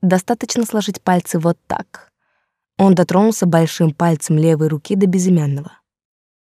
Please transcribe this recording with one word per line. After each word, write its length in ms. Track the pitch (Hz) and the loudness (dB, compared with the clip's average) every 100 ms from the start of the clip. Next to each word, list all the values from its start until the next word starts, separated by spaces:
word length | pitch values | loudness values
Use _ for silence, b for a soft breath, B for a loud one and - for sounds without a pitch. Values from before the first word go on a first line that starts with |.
достаточно 640 | 185 185 - 233 226 - 226 | 0 0 0 -6 -4 -4 -4
сложить 360 | 214 202 190 | -4 -4 -6
пальцы 360 | - 180 - 175 | -2 -2 -2 -4
вот 200 | 165 170 - | -2 -4 -6
так. 440 | - - - - _ _ _ _ _ _ - | -10 -10 -20 -20 _ _ _ _ _ _ 0
Он 180 | 196 180 | 4 4
дотронулся 500 | 175 180 220 220 180 | 2 2 0 0 0
большим 480 | 165 160 - 165 | 2 0 0 -2
пальцем 440 | 147 170 156 - 156 | 0 -2 -2 -2 0
левой 300 | 165 156 156 | 2 2 0
руки 280 | 156 - 202 | -4 -4 0
до 100 | 196 | 0
безымянного. 680 | 185 185 175 147 139 160 - _ _ _ _ _ _ | 2 2 2 0 -4 -8 -20 _ _ _ _ _ _